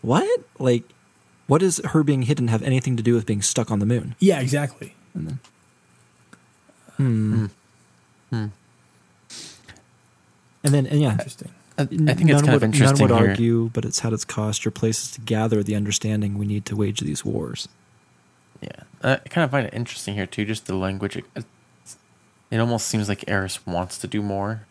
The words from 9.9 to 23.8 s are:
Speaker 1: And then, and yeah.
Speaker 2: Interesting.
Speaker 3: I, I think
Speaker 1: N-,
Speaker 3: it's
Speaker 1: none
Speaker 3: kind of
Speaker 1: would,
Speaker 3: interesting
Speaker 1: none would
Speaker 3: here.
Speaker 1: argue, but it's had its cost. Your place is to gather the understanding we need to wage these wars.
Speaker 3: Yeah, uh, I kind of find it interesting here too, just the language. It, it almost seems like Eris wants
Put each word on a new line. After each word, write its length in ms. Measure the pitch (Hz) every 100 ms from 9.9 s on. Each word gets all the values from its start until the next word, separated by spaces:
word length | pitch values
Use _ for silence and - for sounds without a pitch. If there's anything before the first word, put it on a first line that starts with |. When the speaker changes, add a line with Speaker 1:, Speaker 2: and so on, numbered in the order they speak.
| _ _ _ _ _ _ _
Speaker 1:
And 100 | 147
then, 120 | 143 131
and 140 | 147
yeah. 100 | 143
Speaker 2:
Interesting. 380 | 107 - - - - _ -
Speaker 3:
I, 60 |
I 20 | 139
think 160 | 170
Speaker 1:
N-, 80 | 151
Speaker 3:
it's 120 | -
Speaker 1:
none 60 | 160 143
Speaker 3:
kind 80 | 143
of 40 | -
Speaker 1:
would, 20 |
Speaker 3:
interesting 440 | 113 139 131 139 131
Speaker 1:
none 80 | 117
would 60 |
Speaker 3:
here. 80 | 98
Speaker 1:
argue, 380 | 101 117 117 113
but 120 | 117 113
it's 140 | -
had 140 | 113
its 120 | 110 -
cost. 380 | - 107 104
Your 80 | 113
place 320 | - 113 110
is 80 | -
to 100 | -
gather 420 | 110 110 110 110
the 120 | 101 104
understanding 600 | 104 98 110 107 104 101
we 80 | 104
need 200 | 104 -
to 100 | 104
wage 240 | 101 107
these 260 | - 73 107
wars. 420 | - - - - _ _ _ _ _ _ _ _ -
Speaker 3:
Yeah, 80 | - - - -
uh, 160 | - 135 -
I 40 |
kind 140 | 175 151
of 60 |
find 140 | 139 110
it 80 |
interesting 400 | - 117 - -
here 140 | 101 92
too, 180 | - 104
just 220 | 110 -
the 80 | 95
language. 420 | 95 98 101 -
It, 80 | - - - _ _ _ - - _ _ _ _ _
it 80 | 113
almost 280 | 117 117 -
seems 220 | 113 104
like 140 | 101 -
Eris 380 | 98 95 - -
wants 320 | 87